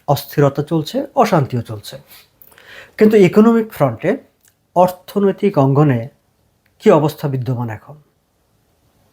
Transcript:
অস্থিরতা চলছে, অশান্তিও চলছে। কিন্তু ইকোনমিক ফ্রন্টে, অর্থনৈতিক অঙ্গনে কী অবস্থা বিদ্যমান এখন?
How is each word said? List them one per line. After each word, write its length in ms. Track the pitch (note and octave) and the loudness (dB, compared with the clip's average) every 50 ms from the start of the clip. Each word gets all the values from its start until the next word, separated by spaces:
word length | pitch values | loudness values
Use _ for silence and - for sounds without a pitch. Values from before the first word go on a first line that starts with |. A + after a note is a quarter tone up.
| _ - | _ -4
অস্থিরতা 540 | C#3+ C3+ - - - - D3 C#3 C#3 - D3 | -4 -4 -4 -6 -2 0 0 0 0 -4 -6
চলছে, 440 | - E3+ D#3+ D3 - - B3+ C#4 - _ | -4 -4 -6 -6 -6 -6 -8 -8 -6 _
অশান্তিও 480 | C#4+ A#3 G#3+ G3+ D#3+ C3+ - - A#2+ A2+ | -2 0 0 2 0 0 -2 -4 -8 -8
চলছে। 360 | - A2 G#2 - - - C#3 - _ - - _ _ _ _ _ _ _ - - - - - - - _ - | -8 -12 -14 -14 -16 -20 -20 -20 _ -20 -20 _ _ _ _ _ _ _ -20 -20 -20 -20 -20 -20 -20 _ 2
কিন্তু 180 | G#3+ G#3+ A3 | 2 4 6
ইকোনমিক 560 | G#3+ G3 E3+ - G#3 G#3+ A#3 A#3 A3+ A3 A3 - | 4 4 4 4 4 4 4 4 2 0 -2 -4
ফ্রন্টে, 440 | - D3 C3 A2+ - - E3 A#3 C4+ - _ _ _ _ _ _ _ _ _ _ | -2 -2 -2 -2 -4 -4 -4 -4 -4 -8 _ _ _ _ _ _ _ _ _ _
অর্থনৈতিক 840 | F3 F#3 F3+ F3+ - _ - - G#3 G3+ G3 F#3+ G3 - G3+ G3+ D3+ | 0 0 0 0 -6 _ -8 -4 -2 0 0 0 -2 -2 -2 0 2
অঙ্গনে 500 | C3+ C3+ C#3 C#3 D3+ D3 B2+ A#2 A2+ - - _ _ _ _ _ _ _ _ _ _ _ _ _ | 0 2 2 2 2 2 2 -2 -4 -8 -14 _ _ _ _ _ _ _ _ _ _ _ _ _
কী 120 | - G#3+ | 2 2
অবস্থা 380 | F#3 D#3 D3 D3+ - - - D3 | 4 4 2 0 -4 -6 -6 -6
বিদ্যমান 420 | C3 C3 A#2+ A2+ B2+ A#2 A#2+ A#2 | -6 -6 -6 -6 -6 -6 -6 -8
এখন? 240 | G#2+ G#2 - - D3 D#3 _ _ _ _ _ _ _ _ _ _ _ _ _ _ _ _ _ _ _ _ _ _ | -10 -12 -14 -20 -20 -20 _ _ _ _ _ _ _ _ _ _ _ _ _ _ _ _ _ _ _ _ _ _